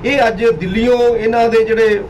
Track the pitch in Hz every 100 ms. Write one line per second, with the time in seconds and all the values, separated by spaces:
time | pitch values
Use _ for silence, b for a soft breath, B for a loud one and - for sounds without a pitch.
0 | 233 277 233 190 233 226 185 202 240 240
1 | 240 233 220 233 233 220 220 226 220 208
2 | 190